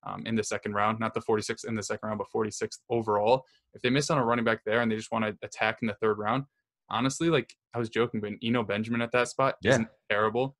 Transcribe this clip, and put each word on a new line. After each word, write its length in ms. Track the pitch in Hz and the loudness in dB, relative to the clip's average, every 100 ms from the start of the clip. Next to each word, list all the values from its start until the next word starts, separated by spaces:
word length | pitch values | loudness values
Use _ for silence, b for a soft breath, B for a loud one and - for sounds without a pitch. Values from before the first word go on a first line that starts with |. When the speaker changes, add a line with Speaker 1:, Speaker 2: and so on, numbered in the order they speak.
| - | -10
Speaker 1:
um, 160 | 98 110 | -10 -2
in 100 | 113 | -2
the 80 | |
second 300 | 104 104 107 | -2 -4 -4
round, 260 | 104 104 110 | 0 2 2
not 140 | 113 | -2
the 80 | 113 | -4
forty-sixth 440 | - 110 104 113 107 | 0 0 0 -6 -6
in 80 | 113 | -6
the 80 | |
second 240 | 98 107 110 | -4 -6 -4
round, 100 | 107 | -6
but 100 | 98 | -4
forty-sixth 520 | - 110 - 110 - _ | -2 -2 -4 -8 -8 _
overall. 540 | 117 107 104 107 131 b b _ | -4 2 2 4 2 b b _
If 80 | - | -4
they 80 | 127 | 0
miss 180 | 131 147 | 0 2
on 80 | 156 | 0
a 80 | 117 | 2
running 200 | 117 117 | 2 2
back 160 | 110 - | 0 2
there 160 | 113 | 2
and 100 | 117 | 2
they 40 | 110 | 0
just 160 | 110 | -2
wanna 220 | 113 110 101 | -2 -2 -4
attack 360 | - - 110 110 | -12 -2 -2 0
in 60 | 113 | -4
the 60 | 101 | -2
third 220 | 110 107 | 0 0
round, 280 | 104 123 139 _ _ _ _ | 0 -2 -4 _ _ _ _
honestly, 400 | 107 127 135 165 | -2 -2 0 2
like, 240 | 156 117 - _ 120 | 2 0 -10 _ -6
I 40 | |
was 100 | 117 | -4
joking, 320 | 110 117 113 | 0 0 0
but 100 | 104 104 | -6 -4
Eno 220 | 113 123 | 0 0
Benjamin 380 | 104 101 110 120 | 0 -2 0 -2
at 100 | 117 | 0
that 160 | 123 120 | 2 0
spot 280 | - 135 - | 2 0 2
Speaker 2:
Yeah. 100 | 110 | 2
Speaker 1:
isn't 160 | 127 113 _ _ | 4 2 _ _
terrible. 460 | 104 110 110 135 - | 0 2 0 -4 -6